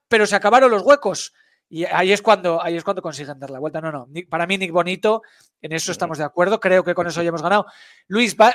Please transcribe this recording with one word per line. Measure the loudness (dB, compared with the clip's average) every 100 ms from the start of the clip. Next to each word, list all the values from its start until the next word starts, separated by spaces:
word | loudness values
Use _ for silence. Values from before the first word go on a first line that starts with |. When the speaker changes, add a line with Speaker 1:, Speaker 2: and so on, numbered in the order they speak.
| _
Speaker 1:
pero | 2 2
se | 2
acabaron | 4 6 6
los | 4
huecos. | 4 4 2 -6 -10 _ _ _ _
Y | -8 -2
ahí | 0 2
es | 2
cuando, | 4 2 2 -2
ahí | -2 -4
es |
cuando | -6 -6
consiguen | -8 -12 -14 -14
dar | -14
la | -10
vuelta. | -8 -8
No, | -8
no, | -10 -12
Nick, | -16 -8
para | -6 -2
mí | -4
Nick | -2
Bonito, | -2 -2 0 0 0 -4 _ _ _
en | -10
eso | -8 -6
Speaker 2:
Ujú. |
Speaker 1:
estamos | -6 -6 -6
de |
acuerdo, | -6 0 0 2
creo | 2 2
que | 2
con | -2 -4
eso | -2
ya | -4
hemos | -2
ganado. | 0 0 -2 -14 -20 _ _
Luis, | -2 -2 4
va, | 4